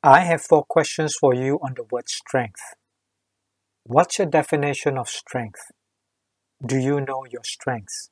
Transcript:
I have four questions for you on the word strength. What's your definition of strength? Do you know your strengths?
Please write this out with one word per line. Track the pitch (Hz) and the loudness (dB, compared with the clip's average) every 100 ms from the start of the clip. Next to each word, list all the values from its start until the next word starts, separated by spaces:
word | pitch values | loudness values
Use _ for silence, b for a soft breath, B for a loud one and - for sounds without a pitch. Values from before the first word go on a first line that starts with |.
I | 151 175 | 10 8
have | 175 160 | 8 -2
four | - 156 | 4 2
questions | - - 151 - 156 - | 4 0 0 -2 -4 2
for | 143 123 | 2 2
you | 131 143 | 0 -4
on | 135 131 | -6 -10
the | |
word | 117 123 - | -8 -8 -8
strength. | - - 131 117 - - - _ _ _ _ _ _ _ _ _ _ | -12 -4 -4 -4 -10 -14 -14 _ _ _ _ _ _ _ _ _ _
What's | - 127 180 - | 0 2 2 0
your | 180 | 0
definition | 156 143 151 143 135 147 131 | 0 0 -2 -2 -2 -2 -4
of | 117 | -6
strength? | - - 127 113 - - _ _ _ _ _ _ _ _ _ 127 | -10 -8 -8 -8 -12 -16 _ _ _ _ _ _ _ _ _ -4
Do | 131 | -2
you | 131 143 | 0 -2
know | 135 131 131 | -4 -8 -10
your | 120 | -14
strengths? | - - - 120 98 - - | -12 -8 -6 -8 -8 -14 -14